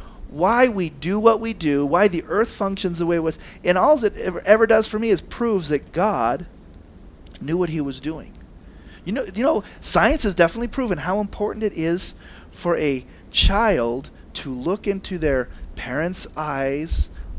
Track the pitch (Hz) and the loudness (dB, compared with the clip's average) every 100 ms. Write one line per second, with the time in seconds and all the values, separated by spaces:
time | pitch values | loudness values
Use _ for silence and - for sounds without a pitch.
0 | - - - 143 185 240 254 202 165 139 | -18 -16 -12 -2 2 4 4 2 -4 -4
1 | 160 208 226 220 226 180 160 143 143 170 | -2 4 4 4 0 -2 0 2 2 4
2 | 208 170 - 190 233 - 196 190 185 170 | 4 2 -2 -2 -2 -2 -4 -2 -4 -2
3 | 170 170 160 - - - 180 180 247 302 | 0 0 -2 -6 -12 -2 0 4 4 4
4 | 220 - 180 190 180 220 226 220 214 214 | 2 -2 -6 0 4 6 6 4 2 -2
5 | 226 170 - - 233 196 151 147 - 165 | 2 0 0 -2 0 0 0 -2 -2 0
6 | 208 151 117 139 170 - - - - - | 0 2 0 0 -6 -18 -20 -20 -20 -20
7 | - - - - 135 175 170 160 139 127 | -20 -20 -20 -12 -4 -2 -2 -2 -4 -6
8 | 143 160 - - - - - - - - | -8 -8 -12 -18 -20 -20 -20 -20 -20 -12
9 | - 247 208 185 262 220 - - - 175 | -6 -4 -4 0 0 0 -4 -8 0 4
10 | 202 - 208 180 165 226 233 - 240 156 | 4 4 2 4 2 2 -6 -4 -2 -2
11 | 156 202 202 - 208 208 214 170 160 180 | -2 -2 -4 -4 -6 -2 -4 -2 -2 -2
12 | - - - - - - 175 165 151 131 | -4 -8 -18 -20 -20 -6 -2 0 0 -2
13 | 123 - - - - 202 226 156 117 123 | -6 -20 -4 2 4 4 4 2 0 -2
14 | - - - - 143 127 143 208 208 196 | -8 -16 -14 -12 -10 -6 -4 -2 -4 -6
15 | - 180 156 131 120 - - - - 135 | -6 -2 0 0 -2 -10 -14 -12 -6 -4
16 | 170 185 - - 151 135 135 143 165 - | -4 -4 -6 -6 -6 -4 -2 -4 -2 0
17 | - - - | 0 -6 -12